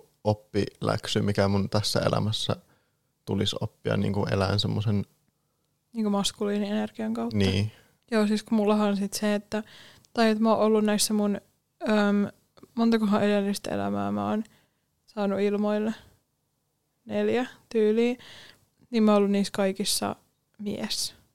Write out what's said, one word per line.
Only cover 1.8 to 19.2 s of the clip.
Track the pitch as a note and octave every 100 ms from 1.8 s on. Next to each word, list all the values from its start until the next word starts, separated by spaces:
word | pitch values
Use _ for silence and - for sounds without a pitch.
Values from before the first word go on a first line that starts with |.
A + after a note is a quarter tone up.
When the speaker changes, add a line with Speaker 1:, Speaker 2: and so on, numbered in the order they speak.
| - -
Speaker 1:
elämässä | - A2+ G#2 A2 - - - _ _ _ _ _ -
tulisi | G2 G2+ -
oppia | A2 _ A2+ G#2+
niinku | G#2 G2+ G#2
elään | G#2 F#2+ G#2
semmosen | G#2+ G#2+ G#2+ G#2 - _ _ _ _ _ _ _ _
Speaker 2:
Niinku | A3+ G#3+
maskuliinin | G3+ F#3+ - G#3 G#3 G3+
energian | G#3+ G#3+ - A3
kautta. | A3+ A#3 G#3+
Speaker 1:
Niin. | G3 G2 G#2+ - _ _ -
Speaker 2:
Joo, | A3 G#3
siis | G#3+
kun | - A3
mullahan | G3+ G#3+ G#3
on | G3
sit | G3+
se, | - G#3+ G#3
että, | - G#3+ G#3+ - - - _
tai | - A3+
että | G#3+
mä | A3+ G#3+
oon | G#3+
ollut | G#3+ G#3+
näissä | G#3 -
mun, | G#3+ G#3 G3+ - _ _ - D#4
öm, | G#3+ G3+ G3+ G3+ - _ _ - -
montakohan | A#3 A3+ G#3 G#3
edellistä | G#3 G#3 G3+ G3+ -
elämää | G3+ G3+ G3+ G3+
mä | G#3 -
oon | G#3+ - _ _ _ _ _ _
saanut | A3 G3+ G3
ilmoille? | G#3 G3+ G#3 G#3 G#3+ - - _ _ _ _ _ _ _ _ _ A3+
Neljä | G#3 G#3 A3+ B3 - -
tyyliä. | A3+ G#3+ A3 A#3 B3 - - - - _ _ -
Niin | A#3
mä | G#3+
oon |
ollut | G#3